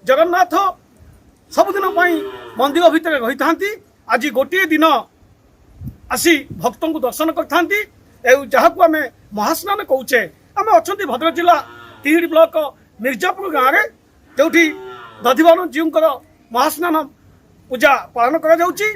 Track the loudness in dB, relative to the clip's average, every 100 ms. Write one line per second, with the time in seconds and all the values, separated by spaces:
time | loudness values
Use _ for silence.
0 | 2 2 2 2 2 0 -2 -6 _ _
1 | -20 _ _ _ _ 0 0 0 -2 0
2 | 0 0 -6 -14 -16 -2 0 4 4 4
3 | 0 -2 -4 -2 -2 0 -4 -8 _ _
4 | -4 -2 -2 -4 -2 -2 0 2 2 0
5 | -4 _ _ _ _ _ _ -16 -16 -16
6 | -10 -2 0 0 -2 -6 -6 -4 -6 -4
7 | -6 -2 -4 -4 -2 -2 0 -4 -6 _
8 | _ _ 2 2 2 2 2 4 2 2
9 | -4 _ _ -4 -2 -2 -4 -6 -2 -4
10 | 0 -2 -2 _ _ -6 2 2 2 -6
11 | -6 -2 -2 0 2 2 -2 -20 -20 -6
12 | 0 0 2 2 2 2 -6 _ _ _
13 | -6 -2 -4 -4 -4 0 2 2 -2 _
14 | _ _ _ -2 2 2 0 -2 -16 -18
15 | -20 -4 -2 4 4 4 0 -4 -2 0
16 | 0 -2 _ _ _ -2 -2 -2 -2 -2
17 | -4 _ _ _ _ _ _ 0 2 2
18 | -2 -2 0 0 2 2 2 -2 -6